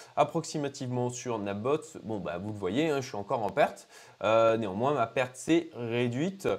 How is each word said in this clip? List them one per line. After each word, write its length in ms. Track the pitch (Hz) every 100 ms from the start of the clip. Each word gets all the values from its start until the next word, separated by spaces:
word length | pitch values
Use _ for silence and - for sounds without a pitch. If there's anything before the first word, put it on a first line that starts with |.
| - -
approximativement 920 | 143 165 156 156 143 143 127 123 123
sur 280 | 123 123 113
Napbots. 600 | 101 101 120 156 151 -
Bon, 160 | 101 107
bah, 200 | 80 87
vous 100 | 104
le 100 | 107
voyez, 320 | 92 113 160
hein, 100 | 139
je 80 | 127
suis 80 | 104
encore 260 | 101 131
en 80 | 101
perte. 380 | 98 190 - - - - -
Euh, 320 | 98 113 113 113
néanmoins, 380 | 104 95 131
ma 120 | 147 113
perte 300 | 139 123 -
s'est 340 | - 165 165
réduite, 760 | 113 117 120 123 123 175 196 117